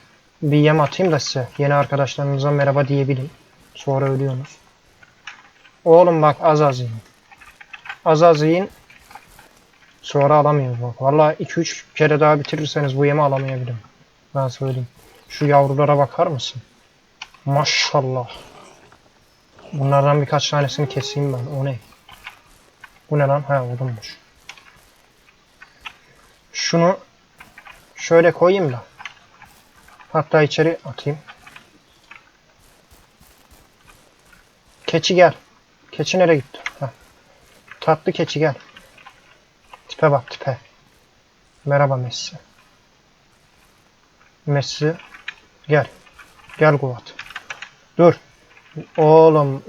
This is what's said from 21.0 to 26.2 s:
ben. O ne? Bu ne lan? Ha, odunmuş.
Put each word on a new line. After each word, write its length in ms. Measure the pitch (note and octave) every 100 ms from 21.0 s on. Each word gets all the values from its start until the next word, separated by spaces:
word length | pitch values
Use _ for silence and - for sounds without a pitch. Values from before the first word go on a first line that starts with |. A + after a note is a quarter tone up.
| - C#3+ C#3+
ben. 140 | B2+ C3
O 180 | C#3
ne? 140 | C#3 B2 - _ - - - - _ _ _ _ - _ _
Bu 80 | D3+
ne 80 | C#3
lan? 160 | C#3+ C3+
Ha, 140 | C#3
odunmuş. 540 | B2 B2 B2+ A2+ - - _ _ - - _ _ _ _ _ _ _ _ _ _ - _ - - _ _